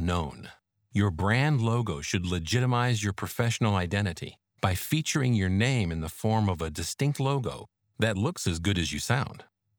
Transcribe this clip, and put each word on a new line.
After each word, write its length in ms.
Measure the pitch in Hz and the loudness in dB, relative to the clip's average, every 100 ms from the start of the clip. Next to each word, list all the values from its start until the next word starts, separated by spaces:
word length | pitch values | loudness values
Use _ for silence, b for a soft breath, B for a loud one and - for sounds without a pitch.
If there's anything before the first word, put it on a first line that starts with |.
known. 480 | 85 87 76 - - - _ _ _ | 0 0 -2 -8 -16 -20 _ _ _
Your 220 | 98 104 | 2 2
brand 480 | 80 101 120 147 143 | 2 2 4 4 2
logo 400 | 113 117 110 71 | 2 2 0 -4
should 260 | - 98 87 | -2 -2 0
legitimize 800 | 90 80 123 127 120 123 113 | -2 0 0 2 2 2 0
your 80 | 104 | -2
professional 640 | 95 - - 117 - 113 98 | -4 -6 0 0 2 2 2
identity 640 | 87 101 101 85 - - _ - | 2 0 0 -4 -10 -14 _ -2
by 140 | 98 | 0
featuring 600 | 87 - 156 151 160 127 | 0 0 -2 0 0 2
your 140 | 113 92 | 2 2
name 440 | 95 120 131 90 | 2 2 2 0
in 80 | 80 | -2
the 80 | 80 | -6
form 400 | - 110 110 101 | -4 0 2 2
of 120 | 85 | 0
a 80 | 80 | -4
distinct 520 | 78 85 - 139 143 | -6 -6 -2 -2 0
logo 460 | 135 139 123 - - _ _ - | -2 -2 -4 -8 -14 _ _ -2
that 180 | 110 98 | 0 0
looks 300 | 127 185 - | -2 -2 -2
as 100 | 82 | 0
good 200 | 95 90 | 0 0
as 140 | 76 | 0
you 60 | 71 | -4
sound. 460 | - 127 - - - _ _ | -2 -2 -2 -10 -20 _ _